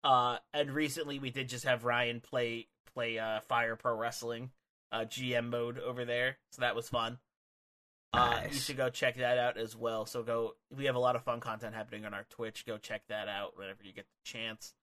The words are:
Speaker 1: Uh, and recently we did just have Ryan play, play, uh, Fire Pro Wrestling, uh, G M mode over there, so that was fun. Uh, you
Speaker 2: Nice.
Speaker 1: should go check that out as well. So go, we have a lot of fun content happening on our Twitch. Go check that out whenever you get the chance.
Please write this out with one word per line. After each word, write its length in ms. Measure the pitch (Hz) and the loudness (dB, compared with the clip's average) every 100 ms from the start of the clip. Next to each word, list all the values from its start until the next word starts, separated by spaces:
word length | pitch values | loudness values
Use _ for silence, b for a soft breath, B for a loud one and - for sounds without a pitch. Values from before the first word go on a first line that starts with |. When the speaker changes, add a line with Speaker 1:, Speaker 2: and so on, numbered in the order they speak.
Speaker 1:
Uh, 340 | 143 127 123 117 _ 147 | 8 6 6 0 _ -2
and 160 | 143 | 0
recently 480 | 139 151 147 147 139 | 2 0 -2 -4 -4
we 100 | 135 | -4
did 200 | 131 127 | -4 -6
just 160 | 123 135 | -2 2
have 180 | 120 | 2
Ryan 360 | 120 120 120 117 | 4 2 2 -2
play, 480 | - 131 117 117 - _ - - | -2 0 0 -2 -10 _ -14 -4
play, 240 | 117 113 | -2 -2
uh, 220 | 113 110 | -2 -2
Fire 340 | - 120 117 113 | 2 2 2 0
Pro 200 | 123 110 | 0 0
Wrestling, 540 | 117 - 117 117 131 _ _ _ _ | -2 -4 -6 -6 -8 _ _ _ _
uh, 140 | 113 113 | -4 -2
G 300 | 131 127 120 | -2 0 0
M 160 | 120 | 0
mode 260 | 120 120 123 | -2 -2 -4
over 260 | 123 123 | -6 -4
there, 360 | 120 120 127 131 _ | -2 0 0 -2 _
so 100 | - | -2
that 140 | 120 110 | 0 0
was 140 | - | -2
fun. 300 | 120 113 123 _ _ _ _ _ _ _ _ _ | -2 -2 -6 _ _ _ _ _ _ _ _ _
Uh, 260 | 120 120 117 | 4 6 4
you 40 | - | 0
Speaker 2:
Nice. 160 | 139 131 | -4 -4
Speaker 1:
should 120 | 135 | 0
go 120 | 127 | 0
check 280 | - 131 123 | 2 0 2
that 200 | 123 123 | 4 4
out 200 | 123 110 | 4 0
as 180 | 113 110 | -6 -2
well. 300 | 117 113 107 | -2 -2 -2
So 160 | 123 | -4
go, 320 | 117 117 113 - _ | 0 0 0 -4 _
we 160 | 135 139 | -2 2
have 100 | 127 | 4
a 40 | |
lot 160 | 123 123 | 4 4
of 80 | |
fun 160 | 123 117 | 0 -2
content 340 | 117 110 113 113 | -4 -6 -6 -8
happening 300 | 107 107 104 | -8 -8 -8
on 80 | |
our 120 | 101 101 | -8 -10
Twitch. 360 | - 117 - - | -8 -8 -6 -8
Go 120 | 107 | -8
check 260 | - 107 - | -6 -8 -6
that 200 | 107 104 | -4 -4
out 280 | 101 101 90 | -4 -4 -6
whenever 260 | 98 98 | -12 -12
you 100 | 101 | -14
get 120 | 95 101 | -16 -18
the 240 | _ - | _ -12
chance. 440 | 117 113 110 - _ | -8 -8 -8 -14 _